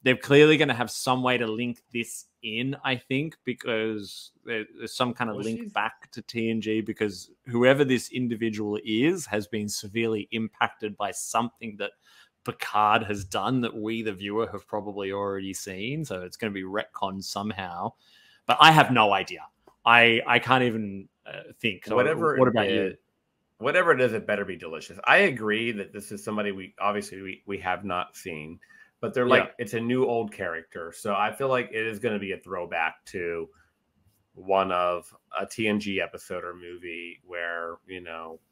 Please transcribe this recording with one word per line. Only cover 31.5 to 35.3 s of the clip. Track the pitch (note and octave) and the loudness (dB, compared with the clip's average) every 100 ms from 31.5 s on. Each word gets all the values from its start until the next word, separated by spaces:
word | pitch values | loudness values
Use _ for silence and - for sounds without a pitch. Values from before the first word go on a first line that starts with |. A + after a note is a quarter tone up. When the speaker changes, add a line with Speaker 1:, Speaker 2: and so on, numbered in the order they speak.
| B2+ A2+ | 0 -2
Speaker 2:
it | A2 A2+ | -4 -4
is | G#2 | -2
gonna | A#2 G#2 | -2 -2
be | F#2+ | -4
a | F2 | -8
throwback | F2 F#2 F2 E2+ D#2+ - - | -8 -8 -6 -2 -2 -4 -12
to | F#2+ E2+ E2+ E2 _ _ _ _ _ _ _ _ | -6 -4 -6 -8 _ _ _ _ _ _ _ _
one | - F#2+ G2 F#2+ | -18 0 2 2
of | F2+ F2+ F2 - _ _ | 2 0 -2 -8 _ _